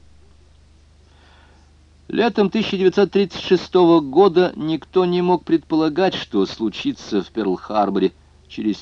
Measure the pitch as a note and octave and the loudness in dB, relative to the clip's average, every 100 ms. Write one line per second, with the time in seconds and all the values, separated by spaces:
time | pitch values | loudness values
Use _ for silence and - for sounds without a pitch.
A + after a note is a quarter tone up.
0 | - - - _ _ _ _ _ _ _ | -20 -20 -20 _ _ _ _ _ _ _
1 | _ _ _ _ _ _ _ _ _ _ | _ _ _ _ _ _ _ _ _ _
2 | - - A#3 A3 F#3+ A3 F#3+ F#3+ F#3 G3 | -6 -2 0 0 0 0 -4 0 0 2
3 | F#3 G3 G3 - - F3+ - F3+ E3+ E3 | 0 0 -2 -4 -2 -2 2 4 4 4
4 | C#3+ C#3+ G3 E3 F3 - D3+ D#3 - F#3 | 2 4 4 4 0 -2 -6 -6 -2 -2
5 | F3+ F3 F3+ F3 - E3 - D#3+ D#3+ D3 | 0 0 0 -2 0 -2 0 -2 0 0
6 | F#3+ - - G2+ F#2+ - A2 - C#3+ A#2+ | -2 -2 -4 -2 -2 -4 -6 -4 -8 -8
7 | - G#2 F2 A2+ G#2 F2+ - G#2+ G2 G2 | -6 -4 -4 -4 -4 -4 -4 -2 0 0
8 | F#2 - _ _ _ - G#2+ F#2+ | -2 -4 _ _ _ -6 -4 -4